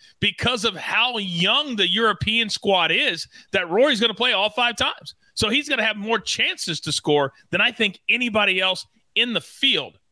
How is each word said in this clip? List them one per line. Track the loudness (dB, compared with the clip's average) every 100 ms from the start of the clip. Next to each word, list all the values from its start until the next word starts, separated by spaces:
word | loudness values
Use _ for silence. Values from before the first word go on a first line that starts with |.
| -20 _
because | -4 -2 -2 0 -2
of | -4
how | -2 0 0 -2
young | -4 0 2 2 0 -2
the | 0
European | 2 2 2 0 0 -2
squad | -2 0 2 4
is | 2 0 -2 -8 -18 -4
that | -4 0
Rory's | 4 4 4
gonna | 0
play | 0 0
all | 2 0
five | 0 -2 0
times. | -4 -6 -14 -20 _
So | -4 0
he's | 0 -2
gonna | -2 -2
have | -2
more | -2 -2
chances | -2 -2 -2 -2 -6 -6
to | -4
score | -4 2 2 2 -4 _
than | 0
I | 0
think | 2 -2 -2 -4
anybody | -2 0 0 2 2
else | 0 -2 -8 _ _ -2
in | -2
the | -2
field | -6 -2 0 0 -2 -12 _